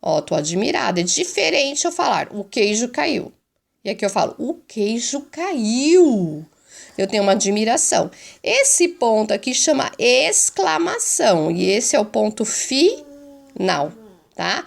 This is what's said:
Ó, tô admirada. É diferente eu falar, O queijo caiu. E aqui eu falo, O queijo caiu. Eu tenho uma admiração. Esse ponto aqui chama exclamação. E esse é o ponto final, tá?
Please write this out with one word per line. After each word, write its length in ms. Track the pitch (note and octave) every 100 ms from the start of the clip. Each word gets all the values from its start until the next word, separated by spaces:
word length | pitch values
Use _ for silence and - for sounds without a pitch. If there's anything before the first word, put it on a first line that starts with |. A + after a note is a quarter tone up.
Ó, 200 | - D#3
tô 140 | D3+
admirada. 640 | E3 D3+ E3+ A#3 D4+ - F3+
É 40 |
diferente 800 | F3 - F4+ - - D#4 C#4 C#4+
eu 80 | F4
falar, 360 | F4 D#4 F#3+ D3
O 120 | G#3
queijo 440 | G3 - G#3 G#3 A#3+
caiu. 440 | B3 D#4+ C4 - - _ _ _ _
E 60 | G#3+
aqui 140 | G#3+
eu 60 | G3+
falo, 240 | G3 E3+ -
O 160 | A#3+
queijo 680 | F4 _ - G#3 A3+ A#3 C#4+ C#4
caiu. 1120 | - F4+ E4 G#3+ A#3 C#4+ F4 E4+ A3+ F3 D3+ D#3+ _ _ - - -
Eu 100 | G3
tenho 160 | G#3+
uma 100 | G3+
admiração. 800 | G3 G3 G#3 A3 B3+ - - E3+ - - -
Esse 460 | - A#3 C#5 - F4
ponto 440 | F4 A#3 A3 G#3+
aqui 220 | G#3 A3+
chama 360 | B3+ - C#4+ - -
exclamação. 1500 | A#3+ B3+ D#4 G#4 - - F#4+ D#4 E4+ A#4+ - - B3 F3+ D#3
E 200 | E3+ F#3
esse 240 | G3 A#3
é 60 | C4+
o 40 |
ponto 400 | G#3 A#3 G#3+ G#3+
final, 1500 | G#3+ - - C4 E4+ B4+ D4 C#4+ C#4+ C#4 C#4 - F#3 E3 C#3+ A3+ A3 F#3 _
tá? 300 | - F3+ G3+